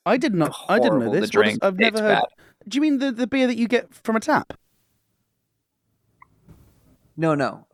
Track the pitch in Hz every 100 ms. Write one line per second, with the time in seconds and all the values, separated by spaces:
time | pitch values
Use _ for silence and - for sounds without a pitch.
0 | - 247 285 180 151 - - 208 120 127
1 | 113 156 214 208 208 - 196 185 226 214
2 | 214 - - _ _ _ 202 262 311 277
3 | 277 226 247 269 254 226 233 240 - -
4 | - 220 - 277 - - _ _ _ _
5 | _ _ _ _ _ _ _ _ _ _
6 | _ _ - _ - - _ _ _ _
7 | _ - 160 147 123 - -